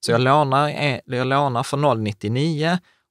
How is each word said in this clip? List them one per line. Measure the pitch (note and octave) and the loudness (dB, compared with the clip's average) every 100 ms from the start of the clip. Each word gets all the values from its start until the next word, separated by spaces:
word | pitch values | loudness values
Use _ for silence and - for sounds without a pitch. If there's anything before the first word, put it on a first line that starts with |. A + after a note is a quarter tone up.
| - | 0
Så | |
jag | A#2 | 2
lånar, | B2+ D3 C#3+ C3+ D3 | 4 4 4 2 0
eh, | - D3 B2+ - | -2 -4 -4 -6
jag | B2 C3 | -4 0
lånar | C3+ C#3+ A#2 | 0 0 -2
för | - C#3+ | -4 0
noll | D3 A#2 | 0 0
nittionio | G#2+ G2+ G#2+ A#2+ D#3+ D3+ D#3+ F3 _ _ _ | -2 -4 -4 -2 -2 -2 -2 -2 _ _ _